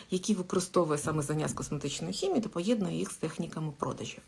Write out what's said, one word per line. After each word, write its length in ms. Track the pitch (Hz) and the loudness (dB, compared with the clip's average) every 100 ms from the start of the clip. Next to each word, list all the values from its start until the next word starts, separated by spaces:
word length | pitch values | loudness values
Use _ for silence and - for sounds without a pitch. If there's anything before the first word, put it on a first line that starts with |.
| - | -4
який 240 | 185 180 185 | 0 2 0
використовує 600 | 180 190 180 180 160 147 | 2 0 2 4 4 2
саме 240 | 160 156 | 2 0
знання 260 | 147 151 147 | 2 0 0
з 60 | |
косметичної 600 | - 147 147 143 - 165 | -2 -4 -2 -2 -2 -4
хімії 280 | 196 392 311 | 0 2 2
та 80 | 208 | 2
поєднує 480 | 170 185 233 175 160 | 0 2 2 2 0
їх 140 | 196 | -2
з 40 | - | -2
техніками 580 | 160 - 165 160 156 139 | -4 -4 -4 -4 -4 -2
продажів. 440 | 135 - 113 - | -4 -4 -8 -10